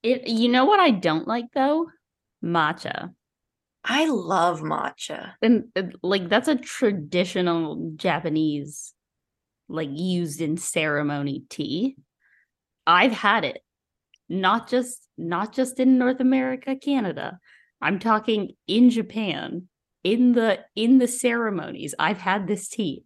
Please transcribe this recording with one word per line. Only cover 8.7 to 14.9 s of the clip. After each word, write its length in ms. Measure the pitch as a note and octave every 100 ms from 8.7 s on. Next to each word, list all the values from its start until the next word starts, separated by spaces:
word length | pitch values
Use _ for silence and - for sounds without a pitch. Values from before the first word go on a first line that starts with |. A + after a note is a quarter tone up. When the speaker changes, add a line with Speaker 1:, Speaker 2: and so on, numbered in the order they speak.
| - - _ _ _ _ _ _ _ -
Speaker 1:
like, 220 | D#3 D3
used 480 | C#3+ F#3 F3+ E3 D3
in 180 | D#3+ E3
ceremony 880 | - E3+ D#3 D3 D3 C#3+ C#3+ C#3 -
tea. 460 | - C#3+ D3+ C4 C4+ _ _ _ _ _ _ _ _ -
I've 280 | F3 B3
had 300 | A3 G#3 A3
it. 180 | D3 - _ _ _ _ _ _ -
Not 400 | F#3+ F#3 A3+ -
just, 380 | B3 B3